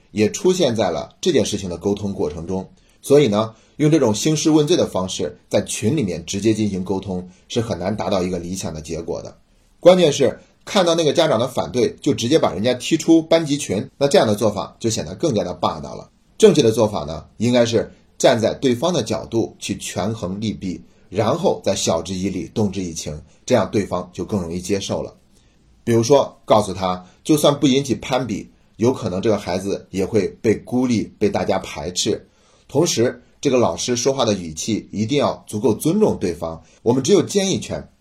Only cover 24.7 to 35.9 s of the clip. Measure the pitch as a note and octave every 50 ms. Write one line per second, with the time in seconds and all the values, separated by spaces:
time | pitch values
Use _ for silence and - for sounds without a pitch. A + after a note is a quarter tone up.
24.7 | G2+ G2 - - G#2+ D#2+ C2+ - - _ _ _ _ _ _ _ _ _ _ _
25.7 | _ _ _ A#2 A#2 A#2 A#2 A#2 C#3+ C3+ A2+ - - - _ - B2+ G#2+ G#2 G2
26.7 | F2+ F#2+ F#2+ F#2 F2+ F2+ - - _ _ _ - D#3 D3 - D3+ C#3+ - D#3 C#3+
27.7 | B2+ C3+ C#3 C#3 A2 - - - - B2+ C3+ A2+ G#2 D2+ - - _ _ _ _
28.7 | _ - G2+ B2 C3 - A#2+ G#2+ F2+ F#2+ F2+ A2+ G#2 G2+ - G2 F2 F#2 F#2 G2+
29.7 | F2+ - - - - F#2 F#2+ - A2+ G#2+ F#2 E2 - - - A2 G2+ E2+ - -
30.7 | B2 B2 B2+ B2+ A#2+ G#2 E2+ F2 - _ G#2+ G2+ - F#2 F#2 F#2 G2 F#2+ - -
31.7 | - - D2 F2 F2+ - - A#2+ F#2+ - - _ _ _ _ _ _ _ _ -
32.7 | - C3+ E3+ F3 - - A2+ B2+ - - - _ _ _ - C#3+ B2 B2+ A2+ F#2
33.7 | E2+ F2+ - - B2 A2+ - C#3 C3+ C#3 B2 A2+ G#2 F#2+ F2 E2 D#2 D#2 - -
34.7 | G#2+ F#2 - - - G2 A2 A2 C#3 C#3+ B2 G2 - - - - - G#2 G#2 C3
35.7 | G#2+ - - D3+